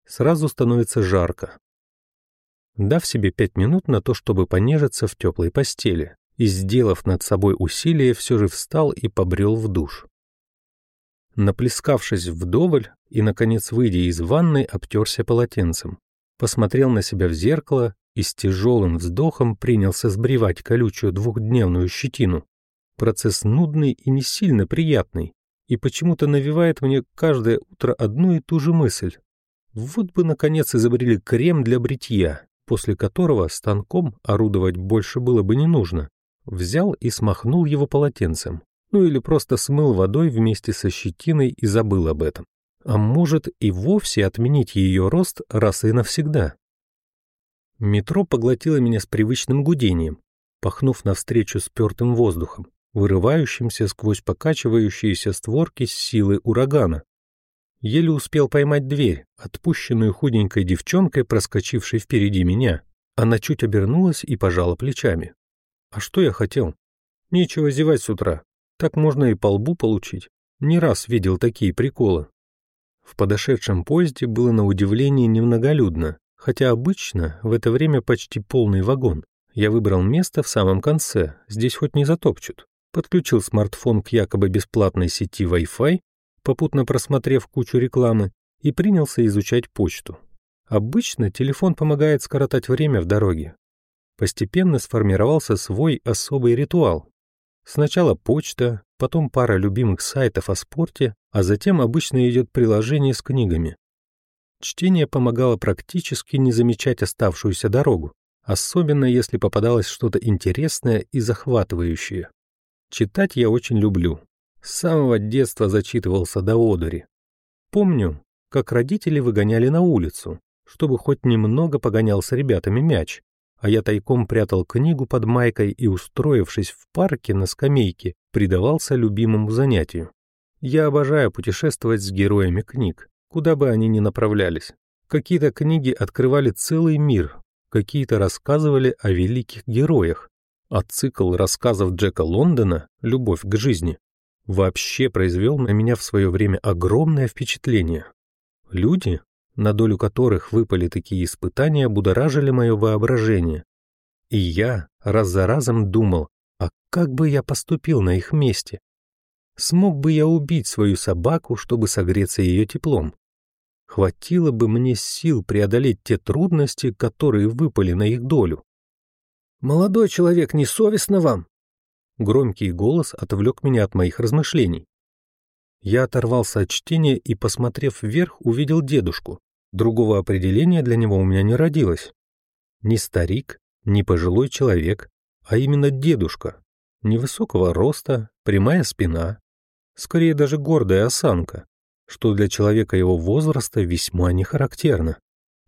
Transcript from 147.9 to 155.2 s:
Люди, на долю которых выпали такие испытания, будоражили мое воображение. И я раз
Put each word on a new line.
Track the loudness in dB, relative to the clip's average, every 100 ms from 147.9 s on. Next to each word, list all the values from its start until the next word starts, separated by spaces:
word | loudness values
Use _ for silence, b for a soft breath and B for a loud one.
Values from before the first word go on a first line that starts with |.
| -4 -8 _ _ _ _ _ _
Люди, | -2 2 2 0 -4 -6 _ _ -2
на | 0
долю | 2 2 0
которых | -2 0 2 0 0
выпали | -2 0 0 -2
такие | -4 -6 -4
испытания, | -4 -4 -6 -2 0 2 0
будоражили | 0 2 2 2 2 2
мое | 2 2 2
воображение. | 2 2 2 2 2 2 0 -4 -10 _ _ _ _ _ _
И | -2
я | 0 0 -2 -2 -8 _
раз | -2 0